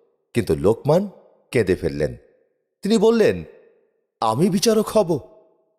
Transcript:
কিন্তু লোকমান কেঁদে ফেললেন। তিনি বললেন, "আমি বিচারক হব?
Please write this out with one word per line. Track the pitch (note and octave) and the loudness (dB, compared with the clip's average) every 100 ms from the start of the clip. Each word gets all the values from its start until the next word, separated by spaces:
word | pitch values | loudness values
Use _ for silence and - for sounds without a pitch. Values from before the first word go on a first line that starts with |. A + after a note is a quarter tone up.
| _ _ _ | _ _ _
কিন্তু | A#2+ G2 D2 | -4 -2 0
লোকমান | F#2 A2+ C3+ E3 G3+ - _ _ - | 0 0 2 0 0 -12 _ _ -4
কেঁদে | B2 F#2+ F3+ | -2 0 0
ফেললেন। | E2 C#2+ D2 A#1+ _ _ _ _ _ _ | -2 -4 -6 -6 _ _ _ _ _ _
তিনি | G3 A3 | -2 2
বললেন, | A3 A#3 E3+ F2+ D#2 - _ _ _ _ _ - | 2 4 2 0 -8 -20 _ _ _ _ _ -6
"আমি | A2+ A2+ F#3+ | -4 0 0
বিচারক | F#3+ A#3 A3 G#3 | 0 0 0 0
হব? | G#3+ E3+ D3 - - _ _ _ | 0 0 -2 -8 -20 _ _ _